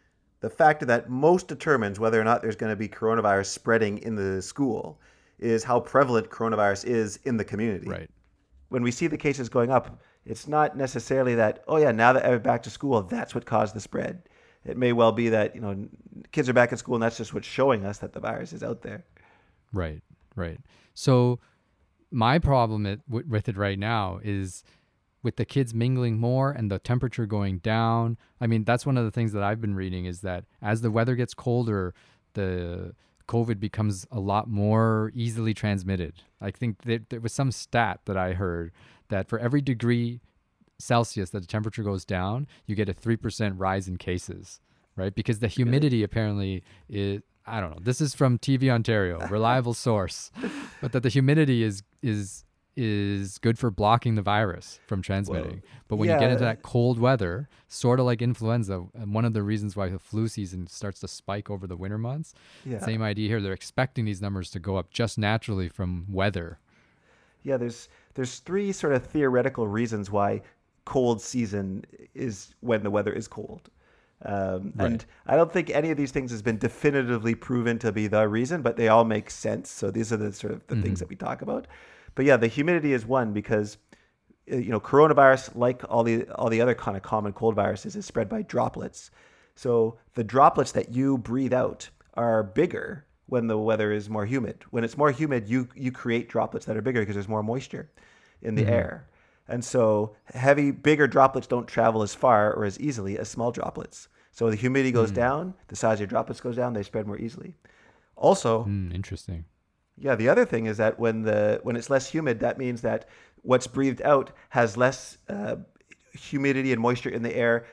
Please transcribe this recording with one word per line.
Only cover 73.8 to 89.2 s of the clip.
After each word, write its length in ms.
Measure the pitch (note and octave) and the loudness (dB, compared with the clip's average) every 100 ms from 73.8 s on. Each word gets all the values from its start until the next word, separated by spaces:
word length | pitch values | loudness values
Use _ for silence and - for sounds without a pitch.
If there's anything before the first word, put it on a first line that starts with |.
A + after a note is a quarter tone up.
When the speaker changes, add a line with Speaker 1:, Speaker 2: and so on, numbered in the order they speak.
| _ _ _ _ | _ _ _ _
Speaker 1:
Um, 480 | - G2+ F#2+ F#2 G2 - | -8 -4 -2 -4 -6 -4
Speaker 2:
Right. 100 | A#2 | -2
Speaker 1:
and 180 | A2+ - _ - | -2 -8 _ 0
I 100 | D3 | 2
don't 160 | E3 | 4
think 180 | F#3 D#3+ | 0 -2
any 200 | C#3+ D#3+ | 0 0
of 60 | D3 | 0
these 140 | C3+ | -2
things 200 | D3 B2+ | -4 -6
has 120 | A2+ | -4
been 160 | A2 A2 | -4 -2
definitively 760 | A#2+ - D3 C#3 B2 A#2+ A2+ | -2 0 0 2 0 0 -2
proven 440 | A2+ - B2 A#2 A#2 | -2 -2 -2 0 0
to 120 | A2+ | -2
be 140 | G#2 G#2+ | -2 2
the 200 | G#2+ G#2+ | 4 4
reason, 340 | A2 B2+ E3+ | 2 -2 -2
but 140 | A#2+ - | -2 2
they 120 | A2+ | 6
all 160 | A2 | 6
make 260 | A2+ G#2+ - | 6 2 -4
sense. 400 | - A2 A2 - | -8 -6 -6 -8
So 200 | - G2+ | -6 -4
these 220 | A2 A2+ | -2 -2
are 40 | A2 | -2
the 160 | G#2+ | -4
sort 200 | F#2+ G#2+ | -6 -8
of 120 | - - | -10 -6
the 60 | A2+ | -4
things 80 | |
Speaker 2:
Mm-hmm. 100 | G2 F#2 | -2 -2
Speaker 1:
that 80 | - | -6
we 80 | - | -8
talk 260 | - B2+ | -8 -8
about. 240 | - - - - - - - - | -6 -8 -8 -18 -20 -20 -10 0
But 80 | |
yeah, 120 | C#3 B2+ | 4 6
the 120 | A2+ | 4
humidity 440 | C#3+ D#3 F3 D3 | 2 2 2 2
is 140 | B2+ A2 | 0 2
one 260 | C3 A2+ | 0 0
because, 460 | G#2 - A2 G#2 - _ - _ _ _ _ - | -2 0 0 0 -8 _ -20 _ _ _ _ -6
uh, 40 | C3+ | -4
you 140 | G#2+ | -2
know, 100 | A2 | -2
coronavirus, 760 | - C#3 D#3 C#3+ C3+ C3 - | 4 6 8 10 8 8 2
like 280 | A#2+ B2 B2+ - | -2 -2 -2 0
all 140 | A#2 | 2
the, 220 | A#2 A2+ - | 2 2 -2
all 160 | - A#2 | -2 0
the 100 | A2+ | 2
other 140 | B2 | 2
kind 220 | A#2 - G2 | 2 -2 -6
of 60 | |
common 280 | - G#2+ G#2 | -2 -2 -2
cold 220 | - A2+ | -2 0
viruses, 400 | G#2 - - G#3+ | 2 0 -2 -8
is 100 | G3 | -12
spread 240 | G3 - G3 | -6 -4 -2
by 140 | A3 | -4
droplets. 680 | G#3 - B2 - A2+ - - _ | -4 -2 -2 -4 -12 -14 -20 _